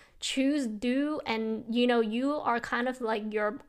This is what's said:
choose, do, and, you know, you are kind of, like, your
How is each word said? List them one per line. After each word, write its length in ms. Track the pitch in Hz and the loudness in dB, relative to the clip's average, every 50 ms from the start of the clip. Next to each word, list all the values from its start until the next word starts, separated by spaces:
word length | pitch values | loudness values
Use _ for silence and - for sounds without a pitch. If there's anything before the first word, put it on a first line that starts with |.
| - _ _ - | -20 _ _ -10
choose, 480 | - - - 269 262 277 302 294 262 | -6 -4 0 2 2 2 2 2 0
do, 540 | 220 214 202 247 247 254 269 285 302 311 - - | -2 -4 -2 -2 0 2 2 0 0 -2 -4 -4
and, 380 | - 226 220 220 220 220 220 - 226 | -4 -2 -2 0 -2 -2 -4 -4 -2
you 180 | 226 240 247 | 2 4 4
know, 140 | 247 240 233 | 6 6 4
you 320 | 226 214 220 240 262 285 294 | 4 2 0 0 0 0 0
are 260 | 294 - 240 233 240 | 0 0 0 0 0
kind 300 | 240 - 247 240 247 262 | -2 -2 -2 -2 0 -2
of, 100 | 247 - | -2 -2
like, 340 | 247 220 226 208 214 214 208 | -2 -2 -2 -2 -2 -2 -2
your 260 | 214 208 214 254 - - | 0 0 0 -2 -4 -4